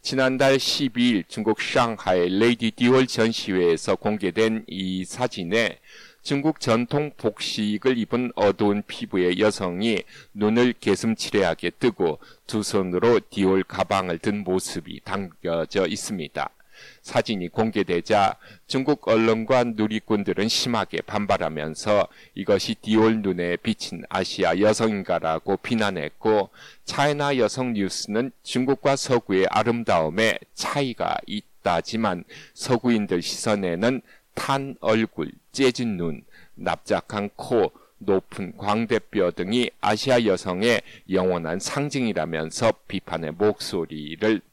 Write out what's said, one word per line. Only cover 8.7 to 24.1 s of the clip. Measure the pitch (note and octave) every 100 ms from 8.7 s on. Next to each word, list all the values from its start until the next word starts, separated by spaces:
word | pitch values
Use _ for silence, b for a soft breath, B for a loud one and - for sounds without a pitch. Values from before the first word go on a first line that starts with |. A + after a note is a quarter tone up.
| G2+ -
피부의 | - A2+ F#2+ F2+ F#2
여성이 | G#2+ G2+ F#2+ F2 A2+ G#2 - B B
눈을 | G#2 G#2 A2+ B2 A#2
개슴츠레하게 | - F#2+ A2+ A2 - G#2+ F#2 E2 F2+ -
뜨고 | B2+ G#2 F2 D2+ B B -
두 | A2
손으로 | G2+ G#2 F#2 F2+ A#2 A2+ -
디올 | - F#2+ F#2+
가방을 | F#2 - F#2 G2 F#2 E2+
든 | - G#2
모습이 | F#2 F#2 - - E2 D#2+
담겨져 | - G2 F#2+ - F2 E2 D#2+ G2+ F#2
있습니다. | G#2 - G2+ D2 - C#2+ _ B B B B
사진이 | - B2 A#2+ G#2+ F2
공개되자 | - A2+ G#2 F#2+ F2 - G#2 G2 - B B _
중국 | C3 C3+ C#3+ -
언론과 | A2 A2+ A2+ A2 B2+
누리꾼들은 | A#2+ A2 G#2+ G#2+ - G#2+ G2+ F#2 G#2+
심하게 | - B2+ A#2 G2 -
반발하면서 | - G#2+ G#2 G2 E2+ D#2 D#2 D#2 - G#2 F#2 B B
이것이 | - G2 G2 -
디올 | A2+ - A2 A2 A2
눈에 | G2+ F2+ F2 F2
비친 | - G#2+ - F2
아시아 | -